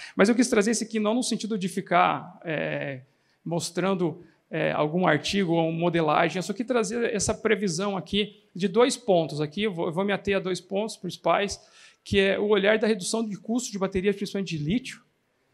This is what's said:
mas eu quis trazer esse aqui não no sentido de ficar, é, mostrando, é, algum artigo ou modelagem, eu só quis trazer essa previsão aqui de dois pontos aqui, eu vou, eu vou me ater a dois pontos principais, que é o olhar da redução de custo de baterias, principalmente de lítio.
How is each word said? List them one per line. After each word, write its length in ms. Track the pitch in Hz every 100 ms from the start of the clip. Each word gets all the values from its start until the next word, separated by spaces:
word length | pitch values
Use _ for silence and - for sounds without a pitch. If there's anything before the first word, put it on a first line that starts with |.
| - -
mas 100 | 202
eu 80 | 240
quis 140 | 247
trazer 220 | 220 202
esse 120 | 226
aqui 160 | 220 220
não 160 | 208 240
no 80 |
sentido 340 | 254 226 208 214
de 120 | 185
ficar, 680 | - 180 175 180 143 156 -
é, 580 | 175 156 160 147 143 131 - _ _ _
mostrando, 800 | - 165 - - 180 190 170 151 - _ _
é, 220 | 165 156
algum 340 | 156 151 170 180
artigo 460 | 151 - 196 185
ou 180 | 170 165
modelagem, 680 | 165 170 170 156 160 170 185
eu 60 |
só 80 | 170
quis 160 | 208 233
trazer 480 | 240 190 233 233 202
essa 180 | 175
previsão 640 | 214 214 202 202 160 202 190
aqui 480 | - 202 208 - _
de 140 | 180 190
dois 300 | 190 254 -
pontos 420 | - 180 156 151
aqui, 240 | 151 175
eu 100 | 214
vou, 140 | 170 190
eu 60 |
vou 100 | 165
me 80 | 196
ater 240 | 196 202 196
a 40 |
dois 200 | 180 180
pontos 380 | - 196 220 -
principais, 640 | 180 - 170 180 202 - _ - - _
que 160 | - 202
é 220 | 196 190
o 80 | 208
olhar 320 | 208 196 220
da 80 | 220
redução 400 | 220 175 226 226
de 100 | 190
custo 340 | - 240 -
de 60 | 196
baterias, 380 | 185 190 196 196
principalmente 420 | 202 196 190 165
de 60 |
lítio. 400 | 147 240 - - _ _ _ _ _